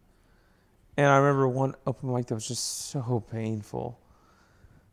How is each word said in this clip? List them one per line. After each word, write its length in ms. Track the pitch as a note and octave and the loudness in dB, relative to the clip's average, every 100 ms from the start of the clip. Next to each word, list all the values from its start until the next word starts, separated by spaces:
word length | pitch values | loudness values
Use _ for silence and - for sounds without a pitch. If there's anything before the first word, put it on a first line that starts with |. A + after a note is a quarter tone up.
| _ _ _ _ _ _ _ _ _ - | _ _ _ _ _ _ _ _ _ 2
And 100 | C#3+ | 6
I 100 | C#3 | 6
remember 320 | C#3+ C#3 C3 | 6 4 2
one 260 | B2+ C3+ - - | 2 -2 -2 -6
open 260 | B2 C3 | -6 -2
mic 120 | B2 A#2 | -2 -2
that 80 | |
was 120 | A2+ - | -6 -6
just 440 | A#2+ - - - | -6 -6 -6 -6
so 300 | D3 A#2+ B2 - | -6 -2 -2 -2
painful 680 | A2+ A2 A2 G#2 B2 - A#2+ _ _ _ _ _ _ - - _ | -6 -4 -4 -6 -8 -8 -12 _ _ _ _ _ _ -20 -20 _